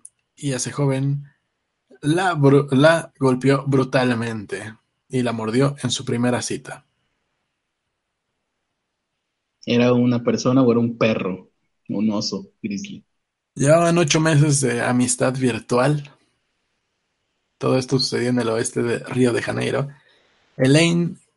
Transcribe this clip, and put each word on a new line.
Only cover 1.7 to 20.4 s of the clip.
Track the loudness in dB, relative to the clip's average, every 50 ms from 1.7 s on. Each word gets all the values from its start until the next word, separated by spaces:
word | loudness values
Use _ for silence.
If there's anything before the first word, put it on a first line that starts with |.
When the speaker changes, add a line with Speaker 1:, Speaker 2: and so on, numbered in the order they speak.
| _ _ _ _ -20 _
Speaker 1:
la | -4 -2 0 0 0 0 0
bru-, | 2 4 4 4 4 2 2
la | 2 4 4 4 4 4 0 -6 _ _
golpeó | 0 0 0 2 2 0 0 0 0 0
brutalmente | 0 0 0 0 0 0 0 0 -2 -2 -4 -6 -8 -10 -10 -10 -12 -12 -12 -14 -16 -20 _ _ _ _ _ _
y | -4 -4 -2
la | -2 -4
mordió | -4 -4 -2 0 0 0 0 0 -2 -4
en | -4
su | -4 -4 -4
primera | -4 -2 0 0 0 0 0
cita. | -2 -6 -8 -8 -8 -12 -18 -18 -20 _ _ _ _ _ _ _ _ _ _ _ _ _ _ _ _ _ _ _ _ _ _ _ _ _ _ _ _ _ _ _ _ _ _ _ _ _ _ _ _ _ _ _ _ _ _ _ _ _ _ _ _ _ _ _ -6
Speaker 2:
¿Era | 0 2 2 4 4
una | 4 4 2 2 0 0 0
persona | -2 -2 0 0 2 2 4
o | 4 4
era | 4 2
un | 0 0 0 0
perro? | 0 0 0 -2 -4 -6 -6 -8 -12 _ _ _ _ _ _ _ _ -8
Un | -6 -2 -2 -2
oso | -2 -2 -4 -6 -8 -10 -12 -14 _ _
grizzly. | -10 -10 -8 -8 -10 -12 -16 -18 -20 _ _ _ _ _ _ _ _ _ _
Speaker 1:
Llevaban | -2 2 4 4 4 4 4 2 2
ocho | 2 2 0 0
meses | 2 2 4 4 4 4 2 0
de | 0 -2 -2 -2 -2
amistad | 0 0 0 0 0 0 -2 -2 -2 -2
virtual. | -2 -2 -2 -2 -4 -4 -2 0 0 2 2 0 -2 -4 -10 -20 _ _ _ _ _ _ _ _ _ _ _ _ _ _ _ _ _ _ _ _ _ _ _ _ _ _ _ _ _
Todo | -2 0 0 0
esto | 0 0 0 -2
sucedió | 0 -2 -2 -2 -2 0
en | 0 0
el | 0 0
oeste | -2 -2 -2 -4 -4 -4 -2
de | -2 -4 -4
Río | -6 -6 0 2 2 2 2
de | 0
Janeiro. | -4 -4 -4 -4 -4 -2 -2 -4 -4 -6 -10 -16 _ _ _ _ _ _ _ _